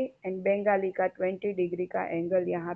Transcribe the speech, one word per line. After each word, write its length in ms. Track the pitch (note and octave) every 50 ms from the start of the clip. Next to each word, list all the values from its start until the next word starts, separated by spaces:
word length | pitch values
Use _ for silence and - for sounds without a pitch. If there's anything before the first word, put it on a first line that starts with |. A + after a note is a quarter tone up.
| C4 C4 - _ -
and 140 | F#3 F#3 F#3+ F#3
bengali 460 | G3 G3+ G3+ G3+ G#3 G3+ F#3+ G3 F#3+ F#3
का 140 | - F#3 F#3
twenty 440 | - - F#3 F#3 G3 F#3 - G#3 G3+
degree 320 | F3+ F3+ F3 F3+ F3 F#3
का 180 | F3+ - F#3+ F#3
angle 420 | - E3+ E3 E3+ F3 F#3+ F#3 F3+ F3+
यहाँ 260 | F3 F3 E3+ F3 F3